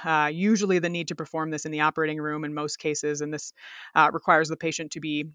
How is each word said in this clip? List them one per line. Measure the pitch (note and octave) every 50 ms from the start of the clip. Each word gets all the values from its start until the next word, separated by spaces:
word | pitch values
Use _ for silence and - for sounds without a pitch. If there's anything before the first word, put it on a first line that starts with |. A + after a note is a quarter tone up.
| -
uh, | E3 D#3+ D#3 D3+ D3
usually | D#3 E3 F#3 G#3 A3 G3+ G3+ G3 F#3+ F3+
the | E3 F3
need | F3 E3+ E3 D#3
to | E3
perform | - D#3+ - - D#3+ D#3 D#3
this | D#3 D3+ -
in | D#3+
the | D#3 D3+
operating | D3+ D#3 D#3 - D#3+ D#3 D3+ D#3
room | D3+ D3+ D3+ D3+ D#3
in | D3 D3+
most | D3 D3 D3+ - -
cases, | - D#3+ D3+ D3 - D3+ D3 D3
and | D3 D3 D3+
this, | D3 - - - _ - - - - - - -
uh, | D#3 D#3 D3+
requires | D3+ D#3+ - - F3 D#3 D#3+ D3+
the | D#3+ -
patient | - E3 D#3 - E3 D3+
to | - E3
be | C#3+ D#3 D3 D3 D3 D#3 D#3